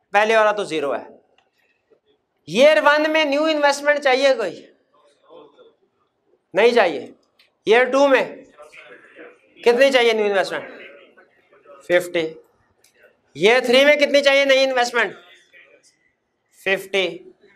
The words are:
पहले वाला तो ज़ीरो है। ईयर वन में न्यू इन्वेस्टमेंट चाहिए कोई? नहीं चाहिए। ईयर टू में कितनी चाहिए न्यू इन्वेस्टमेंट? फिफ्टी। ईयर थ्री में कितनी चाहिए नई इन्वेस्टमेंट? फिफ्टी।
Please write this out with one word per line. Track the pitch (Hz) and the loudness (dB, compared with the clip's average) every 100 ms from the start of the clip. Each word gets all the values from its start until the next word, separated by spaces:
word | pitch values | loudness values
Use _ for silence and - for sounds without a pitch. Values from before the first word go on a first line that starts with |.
| _ | _
पहले | 202 214 226 | -2 2 2
वाला | 214 | 0
तो | 208 165 | -2 -6
ज़ीरो | 156 139 | -6 -6
है। | 113 - - _ _ _ _ _ _ _ _ _ _ _ _ - | -8 -10 -20 _ _ _ _ _ _ _ _ _ _ _ _ -8
ईयर | 185 285 311 | 2 4 4
वन | 285 302 311 | 2 0 0
में | 311 311 | -2 -2
न्यू | 277 320 | -2 -2
इन्वेस्टमेंट | 302 285 277 285 294 | 0 -2 -2 -2 -2
चाहिए | 285 254 277 | 0 0 0
कोई? | 247 190 151 - _ _ _ _ _ _ 147 147 _ _ _ _ _ _ _ _ _ _ 175 | 0 -4 -10 -18 _ _ _ _ _ _ -20 -20 _ _ _ _ _ _ _ _ _ _ 0
नहीं | 233 | 2
चाहिए। | 240 185 139 - - _ _ _ _ - | 2 0 -2 -12 -20 _ _ _ _ 0
ईयर | 226 254 | 0 2
टू | 269 277 | 2 2
में | 254 185 - - _ - - - - - - - - _ _ | 2 -2 -10 -20 _ -20 -20 -20 -20 -20 -20 -20 -20 _ _
कितनी | 233 240 277 | 0 2 4
चाहिए | 262 233 | 4 2
न्यू | 220 208 | 0 0
इन्वेस्टमेंट? | 196 165 156 - - - - - _ _ _ _ _ - - - | -2 -4 -8 -12 -18 -20 -20 -20 _ _ _ _ _ -20 -18 -2
फिफ्टी। | 175 175 170 160 160 _ _ _ _ _ _ _ _ _ 139 | -2 -2 -4 -6 -10 _ _ _ _ _ _ _ _ _ -2
ईयर | 190 254 247 | 0 2 2
थ्री | 262 285 | 2 4
में | 294 | 2
कितनी | 285 285 | 2 2
चाहिए | 277 277 277 | 2 2 2
नई | 262 | 2
इन्वेस्टमेंट? | 269 254 240 240 202 143 - - _ _ _ _ _ _ _ _ _ _ _ _ | 0 -2 -2 -2 -4 -6 -20 -20 _ _ _ _ _ _ _ _ _ _ _ _
फिफ्टी। | 190 190 190 196 175 170 - - _ | -6 -4 -4 -6 -4 -8 -18 -20 _